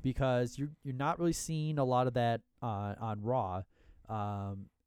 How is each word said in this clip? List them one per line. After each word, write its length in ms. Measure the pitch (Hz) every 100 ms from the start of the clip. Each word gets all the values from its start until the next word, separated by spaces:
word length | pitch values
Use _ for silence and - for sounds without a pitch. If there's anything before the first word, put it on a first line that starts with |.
Because 580 | 131 127 131 123 123 -
you're, 120 | 147 151
you're 100 | 139
not 240 | 127 143 170
really 140 | 170
seeing 460 | 165 - 156 156 147
a 60 |
lot 220 | 127 123 127
of 60 |
that, 260 | 120 117 117 _ -
uh, 340 | 120 101 101 98
on 220 | 113 104
Raw. 420 | 107 127 95 92 - _ - - -
Um, 560 | 110 104 101 98 98 98 _